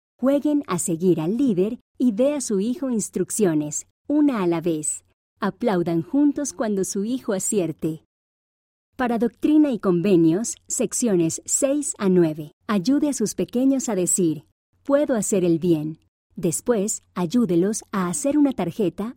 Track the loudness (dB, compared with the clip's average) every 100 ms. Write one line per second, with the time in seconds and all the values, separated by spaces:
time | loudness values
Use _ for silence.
0 | _ -4 0 0 2 0 -2 -4 -4 0
1 | 2 2 0 0 0 2 0 -4 _ -2
2 | 0 2 0 0 -2 -2 -2 -4 -4 -4
3 | -4 -4 -4 0 0 0 -2 -8 -12 _
4 | -2 2 2 2 0 0 -2 -2 -4 -8
5 | _ _ _ -6 -6 -2 0 0 0 -2
6 | 0 2 2 0 -6 -6 -4 -2 -2 -4
7 | -4 -4 -4 -4 -2 -2 -2 -4 -6 -6
8 | _ _ _ _ _ _ _ _ _ -6
9 | -2 0 -2 0 2 4 4 2 0 2
10 | 4 6 6 2 -2 -10 -8 -4 -4 -2
11 | 0 2 0 -2 -4 -2 0 0 -4 -2
12 | 2 4 2 0 -12 _ -4 -2 0 2
13 | 0 0 -4 -4 -4 0 2 2 0 -2
14 | 0 2 0 -2 -8 _ _ _ 0 0
15 | 2 0 0 0 2 2 0 0 -2 -10
16 | _ _ _ -6 -4 -4 -2 -2 -2 -6
17 | _ -6 -2 0 2 2 0 -2 -6 -4
18 | -4 -4 0 2 2 0 -4 -2 -4 -4
19 | -8